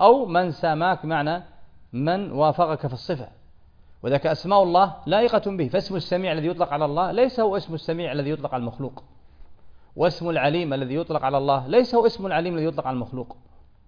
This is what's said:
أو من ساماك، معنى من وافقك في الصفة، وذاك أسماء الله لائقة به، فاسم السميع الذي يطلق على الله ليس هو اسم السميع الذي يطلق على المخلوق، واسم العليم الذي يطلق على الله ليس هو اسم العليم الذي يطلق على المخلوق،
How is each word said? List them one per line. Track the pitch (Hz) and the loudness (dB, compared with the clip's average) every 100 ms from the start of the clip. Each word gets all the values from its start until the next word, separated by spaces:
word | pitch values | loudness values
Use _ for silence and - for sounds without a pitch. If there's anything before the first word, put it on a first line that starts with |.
أو | 196 262 233 | 4 4 4
من | 170 180 | 0 0
ساماك، | 147 170 156 175 180 | -2 -2 0 0 0
معنى | 151 160 147 175 175 - - - - | -2 -2 -2 -4 -8 -20 -20 -20 -12
من | 120 147 185 202 | -4 -2 -2 -4
وافقك | 127 151 147 170 156 139 | 0 2 2 0 0 -4
في | |
الصفة، | 123 - 160 120 - - - - _ - - | -8 -6 -6 -6 -16 -20 -20 -20 _ -20 -8
وذاك | 117 139 160 | 0 0 2
أسماء | 156 175 202 | -2 2 4
الله | 185 175 196 - - | 6 4 4 0 0
لائقة | 190 233 220 208 196 | 2 4 2 0 -2
به، | 135 | 0
فاسم | 185 - 190 | 0 -2 -6
السميع | - 180 185 | -2 -2 0
الذي | 160 156 | -2 -2
يطلق | 175 170 | -2 -2
على | 147 | 0
الله | 151 147 185 | 0 0 0
ليس | 196 254 240 | 2 2 2
هو | 220 190 | 2 2
اسم | - | -4
السميع | 160 - 165 170 | -8 -4 -4 -2
الذي | 143 143 | -2 -2
يطلق | 156 135 | -2 -4
على | 127 | -4
المخلوق، | 120 113 135 - - - - - - - - - - - | -4 -6 -10 -10 -20 -20 -20 -20 -20 -18 -20 -20 -18 0
واسم | 170 180 170 | 0 2 -2
العليم | 160 135 160 170 | 2 2 2 -2
الذي | 139 131 | -2 -2
يطلق | 143 165 156 | -4 -2 -2
على | 131 139 | 0 0
الله | 139 139 131 | 2 0 4
ليس | 208 247 | 2 4
هو | 233 226 | 4 4
اسم | - 196 | 2 -2
العليم | 160 175 | -2 0
الذي | 170 156 | -2 -2
يطلق | 147 131 | -2 -4
على | |
المخلوق، | 127 113 127 120 - - - - - | -4 -4 -8 -10 -14 -20 -20 -20 -20